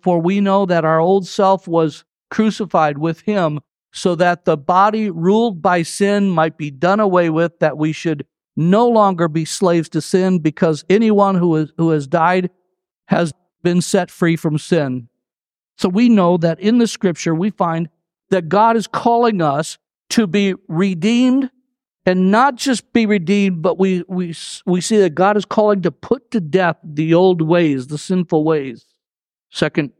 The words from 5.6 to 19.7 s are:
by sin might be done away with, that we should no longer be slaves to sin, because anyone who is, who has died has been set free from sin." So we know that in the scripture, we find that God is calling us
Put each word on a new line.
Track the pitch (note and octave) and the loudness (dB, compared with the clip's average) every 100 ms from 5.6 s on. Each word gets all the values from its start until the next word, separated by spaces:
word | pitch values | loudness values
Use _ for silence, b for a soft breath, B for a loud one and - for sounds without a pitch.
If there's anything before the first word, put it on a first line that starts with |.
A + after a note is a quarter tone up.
by | F#3 F3+ | -2 0
sin | D#3+ - G3+ G3+ G3 | -2 -2 0 2 0
might | E3 D#3+ D#3+ | 2 0 -2
be | D3+ | -10
done | C3+ F3 G3+ | -2 0 2
away | G#3 F3+ E3+ | 2 2 2
with, | D#3+ E3+ - | 0 -2 -2
that | D#3 C#3+ | -2 0
we | D#3 | -4
should | D3+ E3+ D3 - _ _ - | -4 -6 -6 -8 _ _ -4
no | E3 G3+ A#3+ | 0 2 4
longer | A3 G3+ F3 E3+ | 2 2 0 -2
be | D#3 | -2
slaves | D#3 - F#3 E3+ D#3 | -6 -2 0 0 -2
to | D#3 | -6
sin, | - F#3 F#3 F#3 | -2 0 0 0
because | D#3 - E3+ D3+ - | -2 0 0 0 0
anyone | G3 A3+ G#3 G3 | 2 2 2 2
who | F#3 F3 D#3+ | 2 2 0
is, | D3+ - | -2 -2
who | E3 | 0
has | D#3 C3+ | 0 -2
died | E3+ E3 F#3 F3+ - _ _ _ _ - | 0 2 0 -2 -8 _ _ _ _ -4
has | D#3+ E3+ - _ _ | -2 -2 -6 _ _
been | F3 F3 | -2 -2
set | - G3 F3 | 0 -2 -2
free | - E3+ E3 | -2 -2 0
from | D#3+ D3+ | -2 -4
sin." | - E3+ C#3 B2+ A#2 _ _ _ _ _ _ - | -2 -2 -2 -6 -12 _ _ _ _ _ _ -4
So | F#3 | -2
we | F#3 B3 | 2 4
know | G#3+ F3 F3 | 4 4 2
that | E3 E3 | 0 -2
in | G3+ A#3+ | 0 2
the | A#3 | 0
scripture, | - F#3 D#3+ F3 | -2 -4 -2 -4
we | D#3+ G3+ | -2 -4
find | - F3 E3 E3 _ _ _ _ | -4 -4 -4 -6 _ _ _ _
that | F#3 D#3+ | -2 0
God | F#3+ A3+ A3+ | 2 2 2
is | - | -2
calling | - A#3 A#3 A#3+ G3+ | -4 0 2 2 0
us | D3+ C#3 D#3+ | 0 -2 -6